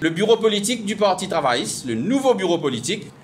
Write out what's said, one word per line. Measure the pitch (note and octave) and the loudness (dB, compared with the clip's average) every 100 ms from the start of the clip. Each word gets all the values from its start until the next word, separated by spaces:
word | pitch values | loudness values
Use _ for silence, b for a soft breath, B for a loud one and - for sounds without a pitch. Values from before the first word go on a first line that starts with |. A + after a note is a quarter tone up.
Le | D#3+ | -2
bureau | E3 G#3 A3 | 2 4 4
politique | A3 G#3 G3+ A#3+ | 4 0 -2 -4
du | G3+ | -4
Parti | G3 G3+ F#3 F#3+ | 0 0 0 -2
travailliste, | E3+ C#3 A#2+ A3 - B2+ | 0 2 0 -2 -6 -4
le | A2+ | -2
nouveau | E3 C4+ C4+ | 0 0 2
bureau | G#3 F#3 E3+ | 2 2 0
politique, | C#3+ B2 - A3 - - | 0 -2 -4 -6 -8 -16